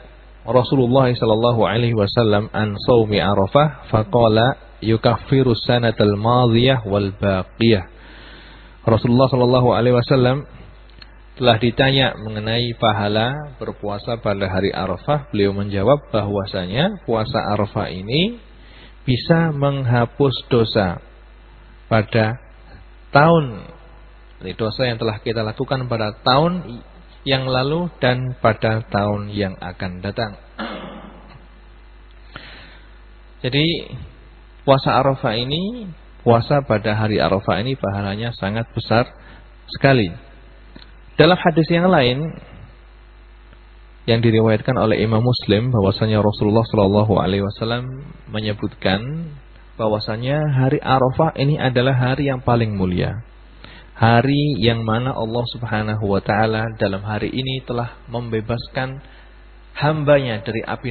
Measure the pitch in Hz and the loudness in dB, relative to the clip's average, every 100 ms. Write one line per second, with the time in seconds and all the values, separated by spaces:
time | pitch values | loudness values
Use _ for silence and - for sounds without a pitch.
0 | - - - - 113 123 120 139 120 135 | -20 -20 -20 -12 0 2 2 2 4 4
1 | 127 120 113 107 120 117 90 107 117 117 | 2 2 2 2 2 2 2 2 0 0
2 | 101 - 113 104 110 101 107 101 - 123 | 0 2 2 2 0 -4 -4 -2 2 4
3 | 107 104 87 98 95 143 151 - - 110 | 4 2 2 0 2 2 2 -2 -4 -2
4 | 104 120 113 110 120 - - - 104 113 | 0 2 4 4 2 -2 -10 -6 -2 2
5 | 123 110 - 135 127 110 - 123 117 107 | 2 0 0 2 2 0 0 2 2 2
6 | 104 101 113 123 123 113 127 131 107 101 | 2 2 2 4 4 4 4 2 0 -2
7 | 101 95 101 95 90 - 113 101 90 - | -2 -2 -2 -2 -4 0 2 2 0 -16
8 | - - - - - - - - - 107 | -20 -20 -20 -20 -20 -20 -20 -6 0 2
9 | 123 120 131 127 123 127 123 98 120 123 | 4 2 4 2 2 4 4 4 2 2
10 | 117 135 123 139 143 - - - - - | 2 2 2 0 -6 -16 -20 -20 -20 -20
11 | - - - - 123 110 120 110 135 135 | -20 -20 -18 -2 2 2 2 2 2 2
12 | 127 - 107 107 107 117 120 113 117 101 | 0 -2 -10 -8 -4 -2 -4 -2 0 0
13 | 104 107 117 143 147 131 113 95 104 101 | 0 0 -2 -4 -10 -12 -12 -8 -8 -8
14 | - 117 113 98 95 92 98 - 95 87 | -6 -6 -4 -2 -2 -2 -2 -2 -6 -4
15 | - 147 139 104 101 98 101 98 104 147 | -2 -4 -2 0 0 0 -4 -2 2 0
16 | - 110 101 101 98 98 90 113 185 196 | 0 -4 -2 -4 -4 -6 -4 -2 -2 -4
17 | - 113 - 113 - 104 101 110 85 92 | -4 -2 -2 -4 -2 -2 -2 -4 -6 -8
18 | 98 139 202 240 - - - - - - | -4 0 -2 -4 -16 -20 -20 -20 -20 -8
19 | - 120 - 165 165 143 143 139 127 120 | -2 0 2 2 2 0 -2 0 0 2
20 | 117 - 139 127 - 117 110 110 95 87 | 2 2 0 0 0 2 2 2 0 -2
21 | - - - - - - - - - 110 | -12 -20 -20 -20 -20 -20 -20 -18 -2 0
22 | 104 117 110 120 - - - - - - | 2 0 0 -2 -12 -20 -20 -20 -20 -20
23 | - 139 160 165 139 98 - - - - | 0 4 6 4 2 -8 -16 -20 -20 -20
24 | - - - - 92 90 110 104 127 113 | -20 -20 -20 -14 -12 -6 -4 -2 -2 -2
25 | 113 104 123 113 107 107 123 135 123 117 | -4 -4 -4 -4 -4 -4 -4 -4 -4 -4
26 | 107 107 131 131 170 180 113 117 - - | -4 -4 0 2 2 -2 -8 -14 -18 -20
27 | - - 139 135 131 127 135 160 175 - | -20 -10 -2 -2 0 -2 0 -2 -4 -2
28 | 131 123 127 127 117 107 110 110 113 101 | 0 0 -4 0 0 2 0 -2 -2 -2
29 | 104 104 104 104 95 92 87 90 95 90 | -2 -2 -6 -4 -4 -6 -14 -10 -10 -8
30 | 98 101 107 - - - - - - - | -8 -6 -8 -10 -18 -14 -12 -12 -14 -16
31 | - - - - - - - - - - | -18 -20 -20 -20 -20 -20 -20 -20 -20 -20
32 | - - - - - - - - - - | -20 -20 -20 -20 -20 -20 -20 -20 -20 -20
33 | - - - - 127 139 160 160 - - | -20 -20 -20 -10 -4 0 0 -2 -8 -14
34 | - - - - - - - 135 151 123 | -16 -20 -20 -20 -20 -4 2 2 2 2
35 | 135 135 127 110 127 151 196 247 196 156 | 2 0 -2 -4 -4 -4 -6 -8 -14 -16
36 | - - 120 117 - 143 135 107 107 107 | -20 -2 2 2 4 0 2 0 0 0
37 | 107 98 76 95 - 90 123 135 101 98 | 0 2 2 0 0 -2 -2 -4 -4 -4
38 | 101 104 117 - 98 110 117 - - 113 | -4 -6 -8 -6 -4 -4 -6 -8 0 2
39 | 123 - - - - - - - 139 131 | 0 -6 -20 -20 -20 -20 -18 0 4 4
40 | 92 82 - - - - - - - - | 2 -4 -18 -20 -20 -20 -20 -20 -20 -20
41 | - - 156 180 180 156 156 170 185 170 | -4 4 4 4 2 2 2 2 4 4
42 | 123 131 160 - - - - - - - | 4 0 -4 -10 -18 -20 -20 -20 -20 -20
43 | - - - - - - - - - - | -20 -20 -20 -20 -20 -20 -20 -20 -20 -8
44 | - 117 117 110 113 110 - 120 110 - | -2 2 4 4 4 2 0 0 2 2
45 | 110 110 123 123 - 101 131 120 95 - | 2 2 2 0 0 0 2 2 2 2
46 | 110 107 104 - 107 110 110 110 98 104 | 0 2 2 0 2 2 2 2 4 4
47 | 107 92 92 98 98 - 113 120 127 131 | 2 2 0 -2 -4 -6 -6 -6 -8 -12
48 | 143 - - 107 107 104 104 - 101 98 | -16 -18 -12 -8 -6 -6 -8 -4 -2 -2
49 | 123 160 165 147 - - - - 110 107 | -4 -8 -10 -14 -20 -20 -16 -6 -2 -2
50 | 113 110 123 147 151 131 131 143 - 131 | -4 -6 -4 -2 0 0 0 0 0 0
51 | 127 135 160 - 139 151 127 123 127 127 | 2 0 -2 0 0 0 0 0 0 0
52 | 127 131 139 131 127 120 113 98 92 90 | 0 -2 -2 -2 0 0 0 -2 -2 -2
53 | 90 - - - - - - - - - | -4 -6 -12 -20 -20 -20 -20 -20 -20 0
54 | 113 117 131 143 147 117 113 117 113 110 | 4 4 4 2 0 0 0 0 -2 -2
55 | 127 - 113 120 117 117 117 107 107 107 | -2 -4 -4 -4 -6 -8 -6 -4 -4 -2
56 | 104 98 - 104 110 110 113 110 104 98 | -2 -2 0 0 0 -2 -4 -4 -4 -4
57 | 101 107 104 123 131 131 - 120 117 - | -6 -6 -4 -4 -6 -6 -6 -6 -6 -10
58 | - 117 117 110 107 120 - 135 131 135 | -12 -10 -6 -4 -4 -6 -6 -8 -8 -10
59 | - - - - - - - - 143 156 | -18 -20 -20 -20 -20 -20 -18 -4 -2 0
60 | 147 143 131 107 117 110 - 110 123 | 4 2 2 -4 -6 -6 -6 -8 -8